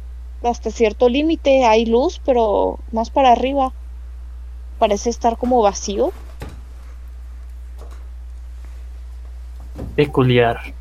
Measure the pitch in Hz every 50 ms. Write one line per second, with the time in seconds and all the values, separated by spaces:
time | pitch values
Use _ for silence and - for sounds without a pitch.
0 | - - - - - - - - - 240 226 - - 220 - - 233 214 208 -
1 | 254 247 240 285 302 320 330 - - 277 269 262 254 220 220 226 233 226 226 240
2 | 285 359 - - - 294 247 240 226 208 196 190 190 185 - - - - 226 220
3 | 226 - - 285 269 254 233 240 247 269 277 277 262 262 - - - - - -
4 | - - - - - - - - - - - - - - - - 226 208 202 202
5 | - 240 226 - - 233 226 - 254 247 254 240 214 196 185 - - 208 196 214
6 | 247 349 - - - - - - - - - - - - - - - - - -
7 | - - - - - - - - - - - - - - - - - - - -
8 | - - - - - - - - - - - - - - - - - - - -
9 | - - - - - - - - - - - - - - - - 120 113 - 147
10 | 147 147 - 143 127 127 123 120 117 113 117 - - - - -